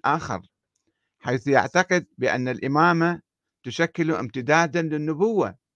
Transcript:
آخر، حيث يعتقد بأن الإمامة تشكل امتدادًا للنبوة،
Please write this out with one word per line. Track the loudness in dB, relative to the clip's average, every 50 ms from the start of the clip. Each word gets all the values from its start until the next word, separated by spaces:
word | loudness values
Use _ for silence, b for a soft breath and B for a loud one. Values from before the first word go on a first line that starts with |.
| -2
آخر، | -2 -2 -2 -2 -6 -8 -8 -10 _ _ _ _ _ _ _ _ _ _ _ _ _ _ _
حيث | -6 -4 -4 -2 0
يعتقد | 2 4 4 4 4 2 0 2 2 2 0 0 -4 _ -2
بأن | -2 0 0 0 -2 -4
الإمامة | -4 -4 -4 -2 2 4 4 4 4 2 0 0 -2 -4 -10 _ _ _ _ _ _ _ -14
تشكل | -8 -4 -2 -2 -2 -2 -2 -2 -2
امتدادًا | -2 -4 -6 -8 -8 -4 0 2 2 2 2 2 0 -4 -4
للنبوة، | -2 -4 -4 -4 -4 -2 0 0 0 0 0 -2 -2 -4 _ _ _ _